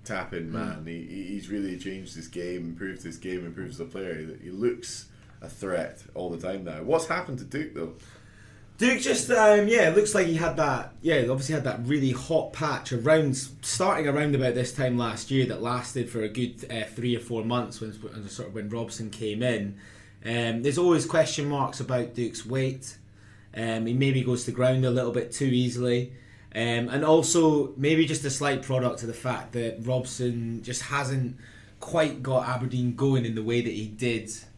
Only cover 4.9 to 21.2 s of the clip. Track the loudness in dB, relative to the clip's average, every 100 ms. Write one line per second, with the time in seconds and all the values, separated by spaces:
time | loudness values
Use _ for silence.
4.9 | -14 -16 -20 -20 -20 -18 -10 -4 -4 -4
5.9 | -10 -14 -8 -8 -6 -6 -6 -8 -8 0
6.9 | 0 0 -4 -4 -10 -6 -6 -6 -8 -8
7.9 | -10 -20 -20 -20 -20 -20 -20 -20 2 2
8.9 | 4 2 0 4 8 10 10 8 6 8
9.9 | 6 4 4 4 2 0 2 0 0 -6
10.9 | -4 2 4 4 0 0 -2 -2 -4 0
11.9 | 2 2 0 0 0 0 -4 -4 -4 -4
12.9 | 0 6 6 6 0 -6 -10 -6 0 2
13.9 | 2 2 2 2 2 2 2 -2 0 0
14.9 | 2 0 -4 0 2 2 0 -2 -4 -4
15.9 | -4 -4 -2 -4 -2 -4 -6 -8 -6 -6
16.9 | -4 -2 -2 -2 -4 0 0 -2 -8 -10
17.9 | -10 -12 -12 -12 -10 -10 -8 -6 -6 -6
18.9 | -8 -10 -6 -4 0 0 0 -2 -8 -18
19.9 | -20 -20 -12 -4 0 0 0 0 4 4
20.9 | 4 4 2